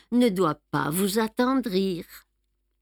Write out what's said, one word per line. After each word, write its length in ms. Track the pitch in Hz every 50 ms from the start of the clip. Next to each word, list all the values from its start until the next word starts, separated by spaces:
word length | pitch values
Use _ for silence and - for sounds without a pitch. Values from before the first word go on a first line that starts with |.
| - -
ne 180 | 226 247 247 233
doit 300 | 185 185 185 151 147 - _ _
pas 180 | - 143 143 147
vous 300 | 156 180 202 190 180 226
attendrir. » 840 | 220 220 - - 247 254 269 262 - 240 180 190 196 190 175 160 202 - - - - _ _ _ _ _ _ _ _ _ _ _